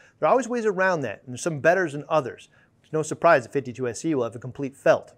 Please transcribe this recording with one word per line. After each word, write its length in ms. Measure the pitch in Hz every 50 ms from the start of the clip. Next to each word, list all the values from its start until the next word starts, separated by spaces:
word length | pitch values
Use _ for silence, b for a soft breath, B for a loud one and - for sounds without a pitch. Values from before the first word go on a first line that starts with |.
| b b b _
There 100 | 151 156
are 20 |
always 180 | 214 262 247 220
ways 180 | 247 240 220
around 360 | 220 185 185 185 190 180 160 131
that, 200 | 107 - - _
and 80 | 127 123
there's 100 | 117 -
some 180 | 175 160 139
betters 320 | 123 160 180 190 185 151 139
than 120 | 147 147 -
others. 400 | 160 156 135 110 90 - - b b b b b b _ _
It's 100 | _ -
no 100 | 156 151
surprise 400 | - 147 - - 170 165 139 113
that 80 | - -
fifty-two 340 | 143 131 131 113 127 127
S 180 | 120 107 - -
E 100 | 165 156
will 100 | 131 117
have 100 | 113 110
a 60 | 120
complete 360 | - 127 - - 143 131 -
felt, 380 | - - 170 143 107 - - -